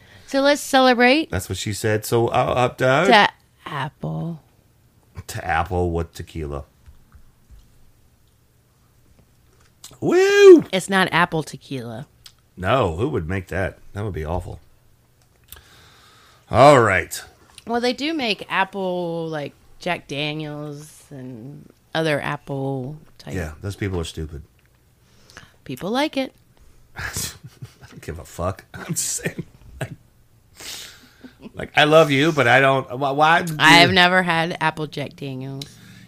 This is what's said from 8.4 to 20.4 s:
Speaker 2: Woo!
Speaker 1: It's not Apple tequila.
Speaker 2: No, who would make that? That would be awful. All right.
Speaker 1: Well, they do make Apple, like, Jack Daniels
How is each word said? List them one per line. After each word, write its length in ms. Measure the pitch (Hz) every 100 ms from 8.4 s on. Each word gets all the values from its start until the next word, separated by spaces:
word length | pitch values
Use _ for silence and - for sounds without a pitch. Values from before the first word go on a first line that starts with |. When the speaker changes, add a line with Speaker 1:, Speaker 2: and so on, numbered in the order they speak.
| _ _ _ _ _ _ _ _ _ _ _ _ _ _ - -
Speaker 2:
Woo! 640 | 160 349 392 403 403 339 -
Speaker 1:
It's 160 | 185 -
not 180 | 196 180
Apple 300 | 156 175 160
tequila. 640 | 147 143 - 135 117 110 147 _ - _ _ -
Speaker 2:
No, 400 | 92 131 98 80
who 120 | 139
would 200 | 127 80
make 200 | 95 92
that? 300 | 87 82 - -
That 120 | 98
would 80 | 107
be 120 | 80
awful. 360 | 76 90 - - - _ _ _ _ _ _ _ _ - - - - _ _ _ _ _ -
All 300 | 107 139 139
right. 400 | 110 92 82 - - _ _ - -
Speaker 1:
Well, 140 | 233
they 120 | 247
do 220 | 247 294
make 320 | 330 240 196 -
Apple, 760 | 170 185 202 185 180 175 165 165
like, 260 | 156 143 - - -
Jack 300 | 180 170 -
Daniels 960 | 139 151 151